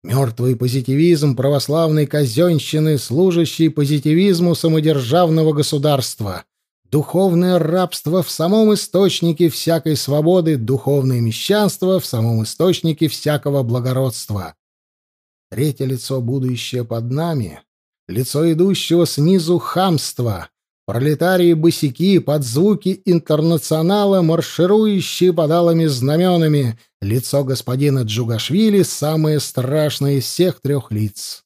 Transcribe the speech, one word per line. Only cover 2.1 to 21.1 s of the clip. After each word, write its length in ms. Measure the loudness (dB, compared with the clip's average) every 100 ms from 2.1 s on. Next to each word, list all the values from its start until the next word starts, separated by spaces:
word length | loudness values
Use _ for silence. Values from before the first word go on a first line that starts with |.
| 0 0 2 2 2 0 0 0 0
служащий 720 | -2 0 2 2 0 2 0
позитивизму 840 | 2 0 0 2 2 4 2 2
самодержавного 1000 | 2 2 2 2 0 0 2 4 4 2
государства. 920 | 0 0 0 0 0 -2 -8 -8 -8 -14 _ _ _ _
Духовное 680 | -2 -2 0 2 2 2 2
рабство 640 | 0 -2 -2 -4 -2 -2
в 80 | -2
самом 440 | -4 0 4 4
источнике 760 | 2 0 0 0 0 -2 2 0
всякой 480 | 0 -2 -2 0 -4
свободы, 600 | -2 0 2 2 2 -2
духовное 640 | -2 -2 0 0 0 0
мещанство 800 | -2 -4 -2 0 0 0 -2 -2
в 40 | -2
самом 380 | -2 0 0
источнике 640 | -4 -2 0 0 -2 -2 -4
всякого 560 | -2 -4 -2 -2 -2
благородства. 920 | -2 -2 -2 -2 -2 -4 -8 -8 -8 -16 _ _ _ _ _ _ _ _ _
Третье 360 | -4 -4 -4 -6
лицо, 340 | -6 -6 -6
будущее 640 | -4 -2 -4 -4 -6 -8
под 260 | -6 -6 -4
нами, 520 | -4 -2 -4 -6 -10 _ _ _ _ -8
лицо 420 | -6 -4 0 0
идущего 560 | 2 2 0 0 2 2
снизу 500 | 2 2 2 2 -2
хамства, 920 | -2 -2 0 0 -4 -4 -4 -4 -10 _ _ _ -6
пролетарии-босяки 1300 | -2 0